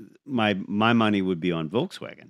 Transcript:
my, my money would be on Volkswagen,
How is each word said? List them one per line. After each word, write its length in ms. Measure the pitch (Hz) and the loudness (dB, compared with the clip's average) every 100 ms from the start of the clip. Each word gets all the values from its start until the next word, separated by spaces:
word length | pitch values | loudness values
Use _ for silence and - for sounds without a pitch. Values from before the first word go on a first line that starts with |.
| 107 _ - | -20 _ -6
my, 300 | 127 107 95 - | 0 0 0 -2
my 240 | 101 110 | 0 4
money 300 | 117 110 101 | 4 4 2
would 180 | 92 87 | 0 0
be 140 | 87 | 0
on 160 | 82 78 | -2 -2
Volkswagen, 580 | 104 185 - - - | -2 -4 -6 -14 -16